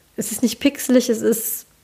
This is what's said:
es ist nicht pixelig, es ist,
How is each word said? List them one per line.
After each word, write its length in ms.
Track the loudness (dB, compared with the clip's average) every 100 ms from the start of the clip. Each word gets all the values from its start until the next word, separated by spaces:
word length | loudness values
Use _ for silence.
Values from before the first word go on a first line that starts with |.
| _ -8
es 140 | -8
ist 100 | -2
nicht 180 | -2 0
pixelig, 500 | -2 -2 2 2 4
es 120 | 0
ist, 460 | 0 0 -2 -8 -12 _